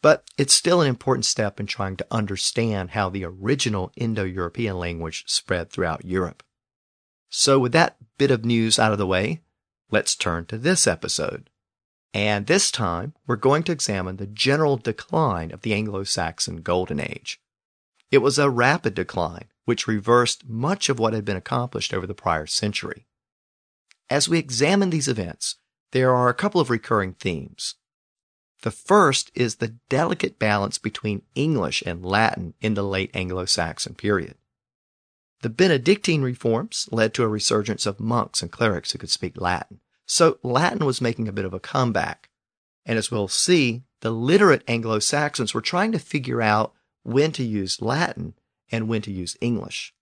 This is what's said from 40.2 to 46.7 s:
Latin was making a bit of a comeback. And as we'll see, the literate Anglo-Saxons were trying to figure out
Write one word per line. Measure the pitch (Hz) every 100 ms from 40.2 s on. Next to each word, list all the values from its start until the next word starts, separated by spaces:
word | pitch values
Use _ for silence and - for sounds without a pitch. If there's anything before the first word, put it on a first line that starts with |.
| 165 -
Latin | 123 123 175 226 147
was | 123
making | 123 113 110
a |
bit | 101 95
of |
a | 92
comeback. | - 135 123 98 78 76 _ _ _ _ _ _ -
And | 113
as | -
we'll | 113 98
see, | - - 180 127 117 - _
the | 113
literate | 113 123 185 202 135 -
Anglo-Saxons | 117 113 110 - 147 147 - 117
were | 117
trying | - 175 220
to | 226
figure | - 151 127 120
out | 110 107 110